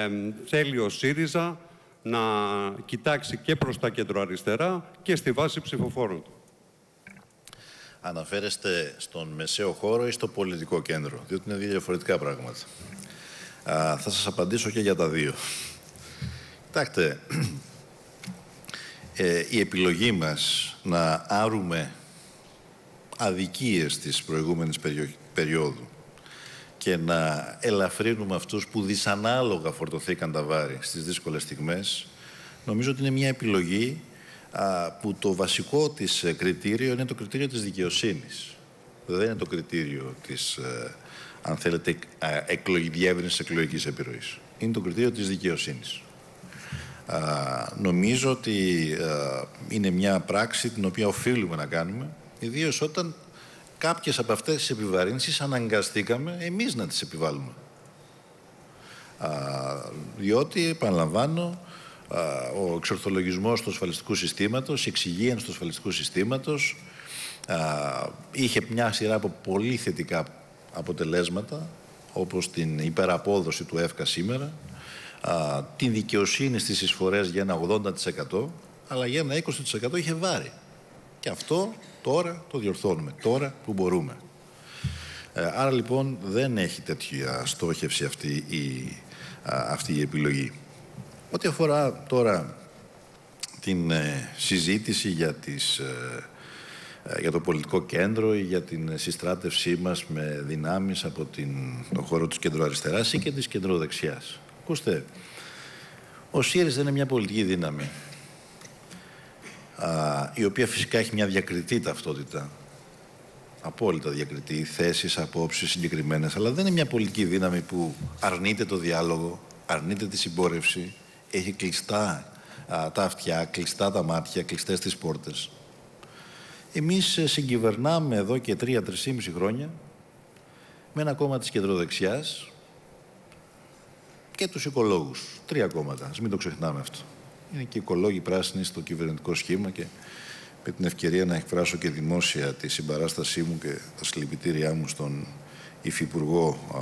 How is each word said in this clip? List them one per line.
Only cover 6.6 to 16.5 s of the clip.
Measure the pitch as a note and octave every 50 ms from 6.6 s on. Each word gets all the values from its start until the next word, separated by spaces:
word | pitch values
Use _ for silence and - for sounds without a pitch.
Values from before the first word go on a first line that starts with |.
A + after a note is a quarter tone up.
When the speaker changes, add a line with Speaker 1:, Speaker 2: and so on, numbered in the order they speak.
| _ - _ _ _ _ _ _ _ - - - - _ _ _ _ - - - - - - - - - - -
Speaker 2:
Αναφέρεστε | - F2+ E2+ E2 D#2+ - G2 G2+ G2+ G2+ F#2+ - - G2+ F2+ E2+ D#2 C#2+ C2+ -
στον | - - - E2+ D#2+ D#2
μεσαίο | D2+ D2+ D#2+ D2+ - - G#2 F#2
χώρο | D#2+ - - G#2 A2+ A#2+ A#2+ A#2+
ή |
στο | A2+ - - F2+
πολιτικό | - G2+ G2 F#2 F2+ E2 D#2+ - F2+ E2
κέντρο, | C#2+ - E2 D#2 D2 C#2 C#2 B1 - -
διότι | F#2 F#2 - G#2+
είναι | G2+ G2
δύο | G2+ G2+
διαφορετικά | G2 F#2+ - - F2+ E2+ - - F#2+ D#2+
πράγματα. | D2 C#2+ C#2 B1+ B1 B1 - - - - - - - - - - - - - - - - - - - - - - - -
Α, | D#2 D#2 D#2 D#2 D2+ C#2+
θα | - G#2+
σας | G2 - - G2+
απαντήσω | F#2+ - F2 F#2 A2 A#2 - G#2+
και | G2+ A2+
για | G#2 G2+ F#2
τα | E2 E2+ D#2
δύο. | D#2+ D#2+ D2+ C#2 B1+ - - - - - - - - - - - - - - - - - - - - - - -